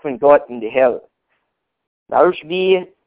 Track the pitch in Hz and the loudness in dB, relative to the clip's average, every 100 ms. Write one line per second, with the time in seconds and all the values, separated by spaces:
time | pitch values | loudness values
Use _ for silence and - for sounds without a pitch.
0 | 151 123 135 147 - 120 110 127 131 107 | -10 -2 4 4 2 -12 -6 0 0 0
1 | - _ _ _ _ _ _ _ _ _ | -12 _ _ _ _ _ _ _ _ _
2 | - 117 165 175 151 185 185 190 175 _ | -6 0 0 -2 -8 -4 0 0 -2 _